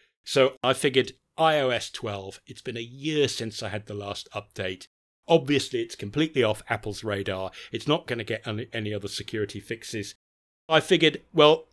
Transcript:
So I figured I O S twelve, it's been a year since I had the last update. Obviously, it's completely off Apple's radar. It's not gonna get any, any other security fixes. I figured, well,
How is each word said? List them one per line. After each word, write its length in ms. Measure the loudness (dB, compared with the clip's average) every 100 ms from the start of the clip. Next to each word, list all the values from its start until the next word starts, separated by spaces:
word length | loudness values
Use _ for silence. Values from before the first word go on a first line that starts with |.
| _ _
So 300 | -2 4 4 4
I 120 | 0
figured 400 | 2 2 2 0 -4 _ 0
I 240 | 2 4
O 100 | 2
S 200 | 0 -4
twelve, 520 | -8 -8 -8 -10 -14 -18
it's 160 | -14
been 160 | -10 -10
a 40 |
year 460 | -10 -10 -2 2 2
since 360 | 0 -6 -6
I 60 | -8
had 180 | -8 -8
the 80 | -10
last 340 | -8 -10 -10 -12
update. 520 | -10 -8 -6 -8 -14 _ _ _ 2
Obviously, 520 | 2 4 0 0 -2
it's 160 | -4 -8
completely 480 | -6 -2 0 2
off 180 | 2 0 -4
Apple's 340 | -6 -4 -8
radar. 460 | -4 -4 -4 -6 -6 -10 -10
It's 160 | -6 0
not 180 | -2 -2
gonna 180 | -6
get 220 | -6 -6 -6
any, 220 | -8 -6
any 220 | -6 -6
other 140 | -6 -8
security 520 | -10 -6 -4 -4 -6
fixes. 540 | -10 -10 -8 -8 -8 -12 _ _ _ _ 0
I 120 | 2
figured, 420 | 4 4 4 2 0
well, 360 | 6 6 6 0